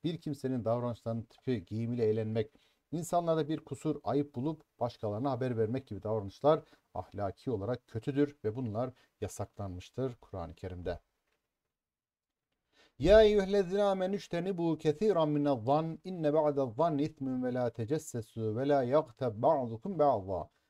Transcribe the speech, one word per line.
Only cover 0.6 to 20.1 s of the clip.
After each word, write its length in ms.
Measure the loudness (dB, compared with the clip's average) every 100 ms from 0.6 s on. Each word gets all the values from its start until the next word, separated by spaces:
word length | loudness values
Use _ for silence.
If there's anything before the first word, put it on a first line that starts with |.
| 0
davranışlarının 560 | 0 -2 -6 -6 -6
tipi, 440 | -8 _ -4 -4 -4
giyimiyle 400 | -6 -4 0 2
eğlenmek, 460 | 2 0 -2 -4 _ _ _ -10
insanlarda 560 | -8 -2 -2 2 0 0
bir 120 | -4
kusur, 400 | -6 -6 -4 -4
ayıp 320 | 0 0 0 -2
bulup 280 | -4 -4 _ -6
başkalarına 520 | -6 -4 -4 -2 -2
haber 260 | -2 -2 0
vermek 300 | 0 0 -6
gibi 160 | -8
davranışlar 600 | -4 -4 -4 0 4 4 0 _ _
ahlaki 580 | -12 -10 -6 -6 -6 -6
olarak 360 | -4 -4 -6 _
kötüdür 500 | -10 -4 0 0 -2
ve 120 | -6 -4
bunlar 340 | -6 -4 -6 -8 _ -10
yasaklanmıştır 920 | -10 -8 -12 -10 -10 -10 -12 -8 -8 -8
Kur'an-ı 400 | -14 -12 -10 -10
Kerim'de. 440 | -12 -10 -8 -8 _ _ _ _ _ _ _ _ _ _ _ _ _ _ _ _ _ _ _ 0
"Ya 220 | 8 10
eyyühellezine 640 | 10 6 2 2 2 2
amenü 320 | 2 2 0 -4
iştenibu 640 | -4 -4 -4 -2 0 0
kethiran 520 | 0 2 2 4 2
minezzan 720 | 2 2 0 2 0 0 -6
inne 300 | -8 -2 2
ba'dezzan 640 | 4 2 2 0 2 0 2
ithmun 460 | -2 -4 -4 -2
ve 100 | -2
la 160 | 0 -2
tecessesu 880 | -2 -2 -4 -4 -10 -8 -4 -4 -2
ve 100 | 2
la 160 | 2
yagtab 580 | 4 2 0 -4 -4 0
ba'dukum 580 | 2 2 0 -6 -6 2
ba'za. 500 | 4